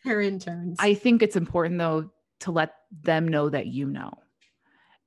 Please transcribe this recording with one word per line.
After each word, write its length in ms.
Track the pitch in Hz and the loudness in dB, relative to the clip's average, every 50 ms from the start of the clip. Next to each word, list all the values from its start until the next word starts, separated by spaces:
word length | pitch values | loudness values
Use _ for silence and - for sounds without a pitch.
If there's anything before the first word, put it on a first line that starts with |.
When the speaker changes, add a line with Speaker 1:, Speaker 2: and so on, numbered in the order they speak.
| - | -4
Speaker 1:
They're 160 | 254 220 208 | -2 -2 0
interns. 560 | 202 196 196 185 - 175 170 175 175 180 180 180 | 0 -2 -2 -4 -8 -10 -10 -8 -8 -8 -2 0
Speaker 2:
I 140 | 196 208 208 | 2 2 2
think 280 | 202 - 247 233 226 | 4 4 4 6 6
it's 140 | 220 208 - | 4 2 2
important, 420 | 185 170 - - 175 165 170 175 175 | -2 -2 0 0 0 0 0 0 -2
though, 320 | 170 165 160 160 160 - _ _ _ _ _ - | 0 0 0 -2 -4 -6 _ _ _ _ _ -10
to 100 | - 185 | -8 -2
let 240 | 165 165 156 156 - _ _ _ 185 151 | 0 0 0 0 -4 _ _ _ -14 -4
them 240 | 151 175 160 160 165 | 0 2 2 2 2
know 220 | 165 160 147 147 151 | 2 2 2 0 0
that 180 | 147 135 - - | 0 -2 -4 -4
you 180 | 123 135 139 | -6 -4 -4
know, 260 | 139 143 135 - - - _ _ _ _ _ _ _ _ _ _ _ _ _ _ _ _ _ _ | -4 -6 -8 -10 -12 -16 _ _ _ _ _ _ _ _ _ _ _ _ _ _ _ _ _ _